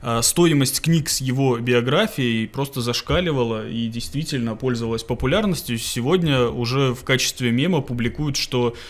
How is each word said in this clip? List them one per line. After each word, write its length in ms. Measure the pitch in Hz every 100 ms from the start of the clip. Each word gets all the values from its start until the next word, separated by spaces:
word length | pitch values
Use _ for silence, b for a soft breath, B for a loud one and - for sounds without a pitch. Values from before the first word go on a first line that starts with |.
э, 200 | 127 117
стоимость 580 | 113 - 170 147 131 -
книг 260 | 156 165 139
с 120 | -
его 380 | 131 127 135 117
биографией 880 | 120 120 120 151 220 - 123 113 110
просто 340 | - 135 131
зашкаливала 880 | 120 117 - 151 180 139 117 110 110
и 180 | 113 117
действительно 680 | 117 - 139 160 135 117 107
пользовалась 480 | 131 117 113 113
популярностью. 720 | - 123 131 185 208 165 - 113
Сегодня 720 | - - 123 185 165 135 120
уже 460 | 120 117 131 135 120
в 80 |
качестве 480 | - 127 - - 123
мема 300 | 117 156 170
публикуют, 540 | 135 120 117 110 147 139
что 380 | - 127 120 117 B